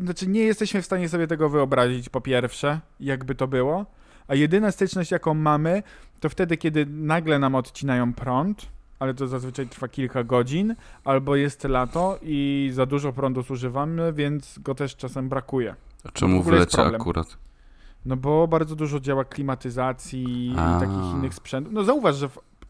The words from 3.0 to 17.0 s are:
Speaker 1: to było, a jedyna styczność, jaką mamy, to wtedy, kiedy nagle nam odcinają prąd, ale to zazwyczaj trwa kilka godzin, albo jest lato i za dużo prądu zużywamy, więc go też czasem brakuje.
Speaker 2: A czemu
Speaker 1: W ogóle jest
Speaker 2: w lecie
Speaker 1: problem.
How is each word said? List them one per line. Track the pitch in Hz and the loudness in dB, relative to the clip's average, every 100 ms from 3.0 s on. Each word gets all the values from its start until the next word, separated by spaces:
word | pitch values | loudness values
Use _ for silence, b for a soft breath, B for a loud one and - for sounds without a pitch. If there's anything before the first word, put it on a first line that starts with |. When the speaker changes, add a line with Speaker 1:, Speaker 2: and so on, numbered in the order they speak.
| 139 131 131 123 | -4 -4 -4 -4
Speaker 1:
to | 131 | 0
było, | 131 127 175 208 b b b - | 0 2 0 -4 b b b -2
a | 139 | 2
jedyna | 151 190 214 | 4 4 2
styczność, | - 190 190 165 | 0 -2 0 -2
jaką | 139 160 | 0 0
mamy, | 156 156 147 160 196 B B B - | 2 2 2 2 0 B B B -6
to | 151 | -4
wtedy, | - 175 160 | -2 0 0
kiedy | 165 151 143 | 0 0 0
nagle | 151 151 165 156 143 | -2 0 0 2 2
nam | 135 131 | 4 2
odcinają | - - 139 123 120 | -2 -4 0 2 0
prąd, | - 123 127 185 208 - - - - | -2 -2 0 0 -4 -10 -18 -20 -6
ale | 135 | -4
to | 127 131 | -4 -4
zazwyczaj | 131 127 127 123 | -4 -6 -8 -8
trwa | - 127 | -8 -8
kilka | - 127 127 | -4 -2 -2
godzin, | 117 123 123 156 214 226 b b | 2 2 2 2 0 -2 b b
albo | 135 135 135 139 | 0 2 2 2
jest | 143 - | 0 -2
lato | 139 127 127 165 185 190 | 0 0 0 0 0 -2
i | 160 143 139 139 139 | -4 -2 0 0 0
za | 127 131 | 0 0
dużo | 143 143 | 0 -2
prądu | 127 135 127 | -2 -2 -2
zużywamy, | 123 127 127 127 151 165 165 | -4 -4 -4 -2 -2 0 -2
więc | 151 143 147 - - | 0 -2 -2 -6 -10
go | - 135 | -6 -4
też | 139 - | -6 -6
czasem | 127 135 127 | -8 -6 -4
brakuje. | 131 - 131 110 - - - | -4 -2 -2 -2 -6 -18 -18
Speaker 2:
A | - | -14
czemu | - 92 92 | 0 4 4
Speaker 1:
W | |
ogóle | 87 90 | 6 6
jest | 87 | 6
Speaker 2:
w | |
lecie | - | 4
Speaker 1:
problem. | 85 - | 4 2